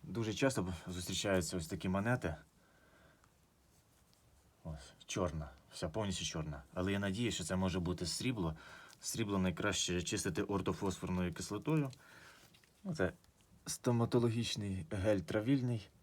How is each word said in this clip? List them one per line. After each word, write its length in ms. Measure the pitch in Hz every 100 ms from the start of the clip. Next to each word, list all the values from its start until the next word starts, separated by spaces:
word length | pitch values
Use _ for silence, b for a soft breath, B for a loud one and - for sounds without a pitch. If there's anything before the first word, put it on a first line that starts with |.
Дуже 300 | - 98 110
часто 300 | 101 135 117
б-, 100 | 92 85 -
зустрічаються 680 | 87 90 92 104 95 80 92
ось 100 | 80
такі 220 | 90 98
монети. 460 | 95 107 123 85 78 - _ B B B B B B B _ _ _ _ _ _ _ _ _ _ _ _ _
Ось, 300 | - 76 - - -
чорна, 440 | - 90 78 71 - -
вся 180 | - 87
повністю 360 | 110 104 90 85
чорна. 380 | 85 76 71 -
Але 180 | - 92
я 80 | 101
надіюсь, 360 | 101 95 120 92
що 80 |
це 120 | 85 92
може 240 | 92 90
бути 260 | 87 87 87
срібло. 500 | - - - 82 80 B B B B
Срібло 380 | - - 104 98
найкраще 640 | 92 80 104 95 - 87
чистити 420 | 82 104 98 87
ортофосфорною 920 | 98 98 95 85 98 90 92 90 90
кислотою. 580 | 82 95 104 101 156 139 123 B B B B B B _ _
Оце 300 | 190 156 - - - _ _ - -
стоматологічний 1200 | - - 120 117 127 117 113 113 117 101 95 -
гель 280 | 104 98 104
травільний. 720 | 85 110 110 139 123 117 - -